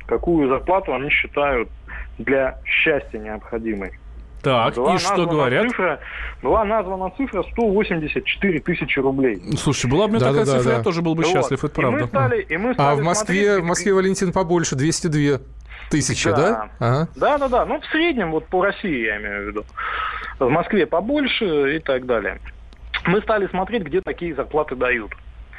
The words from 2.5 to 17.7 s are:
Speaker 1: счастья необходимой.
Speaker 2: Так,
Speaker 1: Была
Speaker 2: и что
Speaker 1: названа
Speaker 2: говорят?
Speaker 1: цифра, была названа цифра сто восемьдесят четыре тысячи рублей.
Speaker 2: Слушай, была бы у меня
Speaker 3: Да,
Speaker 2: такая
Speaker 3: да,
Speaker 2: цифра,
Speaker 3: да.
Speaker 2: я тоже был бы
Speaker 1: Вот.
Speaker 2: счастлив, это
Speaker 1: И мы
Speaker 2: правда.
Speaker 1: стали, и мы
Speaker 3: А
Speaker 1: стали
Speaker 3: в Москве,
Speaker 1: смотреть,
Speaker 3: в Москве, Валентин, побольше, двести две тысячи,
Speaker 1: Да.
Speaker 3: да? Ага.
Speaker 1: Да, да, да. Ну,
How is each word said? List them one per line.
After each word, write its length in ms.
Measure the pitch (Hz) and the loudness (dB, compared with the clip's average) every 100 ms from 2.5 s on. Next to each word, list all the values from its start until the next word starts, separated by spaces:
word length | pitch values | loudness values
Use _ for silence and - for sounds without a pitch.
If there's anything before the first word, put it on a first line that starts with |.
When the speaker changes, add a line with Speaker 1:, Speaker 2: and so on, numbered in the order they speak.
| - | -2
Speaker 1:
счастья 540 | - - 160 143 - 110 | -4 0 2 0 -2 -10
необходимой. 720 | 107 107 - 117 113 104 92 - - - - - | -8 -10 -8 -6 -4 -4 -6 -10 -16 -18 -18 -6
Speaker 2:
Так, 320 | 139 123 120 | 0 2 2
Speaker 1:
Была 200 | 120 135 | 2 2
Speaker 2:
и 40 | 180 | 2
что 120 | 185 | 2
Speaker 1:
названа 200 | 196 175 | 0 2
Speaker 2:
говорят? 360 | 151 131 135 233 | 2 2 2 0
Speaker 1:
цифра, 320 | 233 180 143 - - - - | 0 -2 -2 -8 -10 -10 -4
была 240 | 131 196 | 0 2
названа 460 | 208 220 185 190 185 180 | 2 0 -2 -4 -4 -4
цифра 240 | 269 190 165 | -4 -2 -4
сто 160 | - 233 | 0 2
восемьдесят 560 | 196 202 170 147 131 | 2 2 -2 -2 -4
четыре 360 | - - 196 156 | -4 0 0 0
тысячи 380 | - - 139 - | -2 -2 -2 0
рублей. 400 | 135 135 131 98 92 - | 0 2 2 0 -2 -2
Speaker 2:
Слушай, 320 | 156 131 123 | 0 0 2
была 160 | 147 208 | 2 4
бы 80 | |
у 20 | 220 | 4
меня 40 | |
Speaker 3:
Да, 60 | 127 | 4
Speaker 2:
такая 160 | 143 139 | 4 4
Speaker 3:
да, 60 | 131 | 4
Speaker 2:
цифра, 120 | 120 | 4
Speaker 3:
да. 60 | 120 | 2
Speaker 2:
я 40 | |
тоже 200 | 117 170 | 2 0
был 120 | 170 | 0
бы 100 | 160 | 2
Speaker 1:
Вот. 60 | 160 | 2
Speaker 2:
счастлив, 300 | 175 135 135 | 2 2 0
это 200 | 147 - | -2 0
Speaker 1:
И 20 | |
мы 60 | 135 269 | 0 0
Speaker 2:
правда. 80 | 120 | 0
Speaker 1:
стали, 340 | 185 - 233 | 0 2 0
и 160 | - 160 | -2 -2
мы 140 | 233 | 0
Speaker 3:
А 40 | |
Speaker 1:
стали 260 | 233 143 143 | 2 2 4
Speaker 3:
в 40 | |
Москве, 380 | 156 190 214 185 | 2 0 0 2
Speaker 1:
смотреть, 180 | 202 202 | 4 2
Speaker 3:
в 20 | 170 | 2
Москве, 260 | 175 180 | 0 2
Валентин, 400 | 190 185 190 185 | 4 4 2 0
побольше, 440 | 185 175 175 165 135 | 0 2 2 2 0
двести 320 | 151 143 180 | 0 0 0
две 320 | 151 143 135 - - - - - | 2 4 2 -2 -16 -18 -16 -2
тысячи, 400 | 156 123 113 - | 0 0 0 2
Speaker 1:
Да. 60 | 147 | 4
Speaker 3:
да? 340 | 175 226 107 - | 4 2 -4 -2
Ага. 300 | 117 131 165 - | 0 2 0 0
Speaker 1:
Да, 200 | 196 285 | 2 2
да, 120 | 269 | 2
да. 180 | 240 | 2
Ну, 140 | 175 | 2